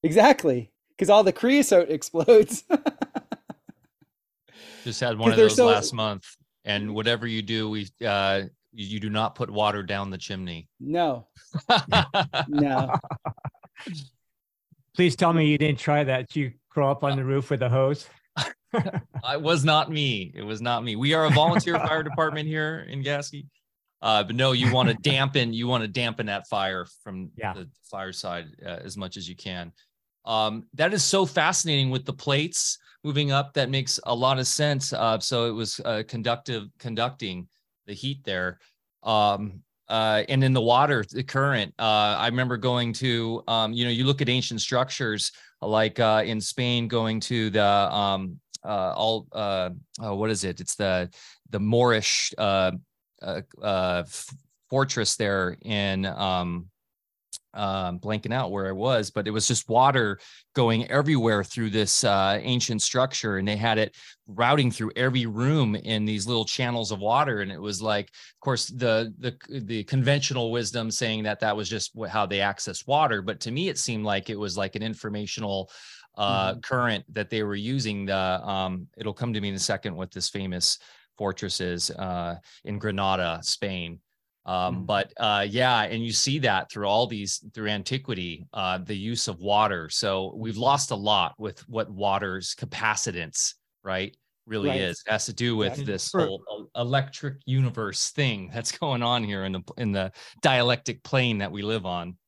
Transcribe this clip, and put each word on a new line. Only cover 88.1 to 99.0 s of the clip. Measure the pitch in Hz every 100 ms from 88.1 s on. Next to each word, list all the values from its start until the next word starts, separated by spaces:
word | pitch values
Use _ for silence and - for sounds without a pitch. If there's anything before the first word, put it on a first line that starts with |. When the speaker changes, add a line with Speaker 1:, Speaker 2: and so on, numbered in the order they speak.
| 95 90 80 -
Speaker 2:
uh, | 110 92 92
the | 87 101
use | 107 120 -
of | 82
water. | 98 104 107 92 80
So | - 104 95 95 -
we've | 110 104
lost | 120 139 -
a | 107
lot | 104 101 85 -
with | 107 - -
what | 113 95
water's | 98 101 98 101 92 90 -
capacitance, | - - 110 107 - 87 80 - - - _ _
right, | 98 92 98 _ _ _ -
really | 110 143
Speaker 1:
Right. | 131
Speaker 2:
is. | 92 - -
It |
has | 107 -
to |
do | 101 120 110
with | 104
Speaker 1:
Exactly. | 135 135
Speaker 2:
this | 95 -
Speaker 3:
For | 190 156
Speaker 2:
whole | 98 -
el-, | 107 107 -
electric | 120 135 135 - 143 139 -
universe | 131 127 113 104 92 -
thing | - 135 104 92
that's | 117 110
going | - 156 123